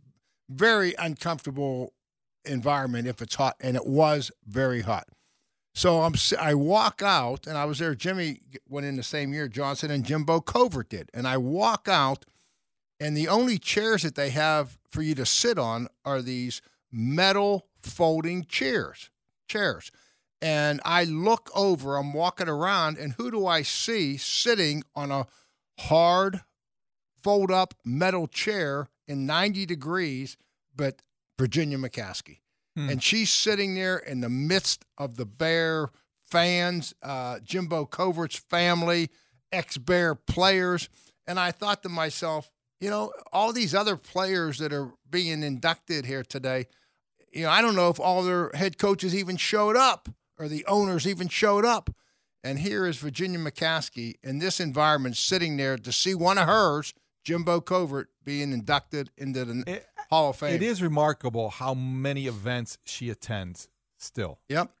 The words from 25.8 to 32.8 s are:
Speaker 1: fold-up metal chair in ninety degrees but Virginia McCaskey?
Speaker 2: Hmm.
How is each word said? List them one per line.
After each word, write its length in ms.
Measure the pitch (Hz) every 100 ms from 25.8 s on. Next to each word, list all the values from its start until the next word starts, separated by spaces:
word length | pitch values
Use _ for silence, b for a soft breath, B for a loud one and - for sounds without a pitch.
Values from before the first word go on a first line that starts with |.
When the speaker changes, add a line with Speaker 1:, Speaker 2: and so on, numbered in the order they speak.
| - 156 170 180 196 190 - _ _ _ _ _ _ _
Speaker 1:
fold-up 500 | 202 202 190 185 185 - -
metal 420 | 131 185 185 160
chair 640 | - - 208 151 139 139 _ -
in 180 | 139 135
ninety 400 | 156 202 190 185
degrees 720 | 170 135 185 170 131 135 - _ _ _ 135
but 260 | 139 - _ _ _ -
Virginia 400 | 131 127 151 139
McCaskey? 640 | 131 - 107 110 - 73 _ _ _
Speaker 2:
Hmm. 140 | -